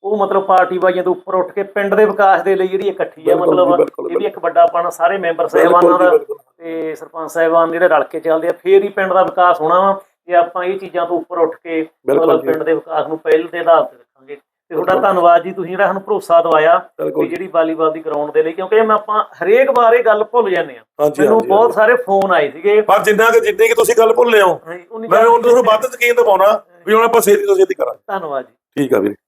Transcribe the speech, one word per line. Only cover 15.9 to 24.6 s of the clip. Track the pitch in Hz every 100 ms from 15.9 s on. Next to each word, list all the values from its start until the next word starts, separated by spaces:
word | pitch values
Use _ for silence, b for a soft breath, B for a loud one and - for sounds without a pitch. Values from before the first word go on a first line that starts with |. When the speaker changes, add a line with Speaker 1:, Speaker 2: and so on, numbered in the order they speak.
| 196
Speaker 1:
ਭਰੋਸਾ | 196 208 - -
ਦਵਾਇਆ | - 160 156 170
Speaker 2:
ਬਿਲਕੁਲ। | - - 156 151
Speaker 1:
ਵੀ | 147
ਜਿਹੜੀ | 170 190
ਵਾਲੀਬਾਲ | 165 160 160 160
ਦੀ | 156
ਗਰਾਊਂਡ | 156 147 147
ਦੇ | 151
ਲਈ, | 156
ਕਿਉਂਕਿ | 165 185 214
ਮੈਂ, | 220 214
ਆਪਾਂ | 214 214 - -
ਹਰੇਕ | 170 233 269
ਵਾਰ | 240 233
ਇਹ | 240
ਗੱਲ | 220 208
ਭੁੱਲ | 214 240 214
ਜਾਂਦੇ | 180 156 120
ਆ। | _ -
Speaker 2:
ਹਾਂਜੀ, | 147 147
Speaker 1:
ਮੈਨੂੰ | 147
Speaker 2:
ਹਾਂਜੀ, | 220 220
Speaker 1:
ਬਹੁਤ | 196
Speaker 2:
ਹਾਂਜੀ। | 233
Speaker 1:
ਸਾਰੇ | 202 214
ਫੋਨ | 165 - 196 190
ਆਏ | 170 147
ਸੀਗੇ। | 139 190 208
Speaker 2:
ਪਰ | 208 196
ਜਿੰਨਾ | 208 208 220
ਕਿ, | 226
ਜਿੰਨੀ | 214 196 226
ਕਿ |
ਤੁਸੀਂ | 226 220 226
ਗੱਲ | 226
ਭੁੱਲੇ | 233 240 220
ਹੋ, | 190 165